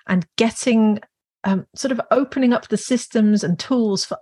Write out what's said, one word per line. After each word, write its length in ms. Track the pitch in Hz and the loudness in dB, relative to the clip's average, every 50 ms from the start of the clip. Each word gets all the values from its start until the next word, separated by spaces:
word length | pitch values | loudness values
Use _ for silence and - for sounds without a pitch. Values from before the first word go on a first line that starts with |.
| _ | _
and 200 | - 185 180 160 - _ | -2 -2 -2 -2 -4 _
getting, 640 | - 226 226 - - - 254 226 220 220 214 208 - - _ _ _ _ _ _ _ - | 0 0 0 0 -2 0 2 2 4 4 2 2 0 -4 _ _ _ _ _ _ _ -2
um, 200 | 190 196 180 - - - | -2 -2 -2 -4 -8 -10
sort 180 | - - 254 262 | -8 -4 -4 -4
of 80 | 226 - - | -4 0 0
opening 400 | 220 254 277 - - 262 262 240 | 0 0 0 -2 -2 0 2 2
up 160 | 247 - - | 2 0 -2
the 80 | - 220 | -4 -6
systems 680 | 208 - - 254 233 - - - 233 214 208 208 202 - | -6 -2 -2 -4 -4 -4 -4 0 2 2 4 2 2 0
and 120 | 175 175 | -2 -4
tools 460 | - - - 269 247 226 208 196 185 - | -4 -2 -2 0 0 0 0 -2 -2 -4
for 140 | - - - | -8 -8 -2